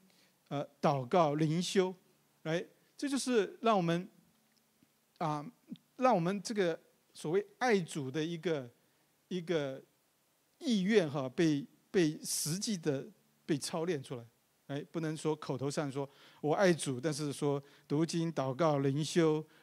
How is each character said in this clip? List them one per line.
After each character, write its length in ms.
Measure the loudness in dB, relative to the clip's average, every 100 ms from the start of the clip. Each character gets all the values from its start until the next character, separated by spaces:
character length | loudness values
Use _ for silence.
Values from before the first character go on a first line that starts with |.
| _ _ _ _ -8
呃， 200 | -6 -6 0
祷 240 | 2 2 2
告、 300 | 4 4 4
灵 260 | 0 0
修。 320 | 0 2 0 -2 _ _ _ _
Right？ 240 | -4 -4 -4 _ _ -8
这 120 | -4
就 80 | -2
是 400 | 2 2 2 0
让 140 | 2 4
我 60 |
们， 260 | 2 0 -2 _ _ _ _ _ _ _ _ _ _ -6
啊， 280 | -4 -4 -8 _ -18 -18 _ 0
让 160 | 2
我 60 | 4
们 240 | 2 -2
这 100 | -4
个 260 | 0 0 -2 _ _ _
所 160 | -10 -2
谓 160 | 0 -2 -2
爱 220 | 2 2
主 300 | 0 -6 -6
的 140 | -4
一 120 | -4 -4
个， 320 | -2 -2 -4 _ _ _ _ _ -8
一 120 | -8
个 400 | -2 -2 -2 -8 -16 _ _ _ _ _ _ -8
意 220 | 0 2
愿 280 | 4 2 2
哈， 200 | -2 -4
被， 360 | 2 2 2 -2 _ _
被 260 | 2 2 0
实 340 | -6 -4 -4 -4
际 180 | -4 -4
的 300 | -2 -4 -6 -18 _ _ -4
被 100 | -4
操 280 | -4 -4
练 180 | -4 -4
出 140 | -6 -14
来。 80 | -14 _ _ _ -10
哎， 140 | -8 -6
不 80 | -6
能 160 | -4 -4
说 180 | -4
口 240 | -4 -4 -4
头 100 | -4
上 220 | -4 -4
说 180 | -4 -8 -12 -20 -6
我 140 | -2
爱 180 | 4 4
主， 280 | 4 0 -2
但 120 | -2
是 200 | -2 -6
说 280 | -2 -2 -2 -6 -20 -4
读 180 | 0 0
经、 260 | 0 -2
祷 220 | 0 -2
告、 240 | 2 2 4
灵 260 | 2 0
修、 400 | 0 2 4 2 -4 -14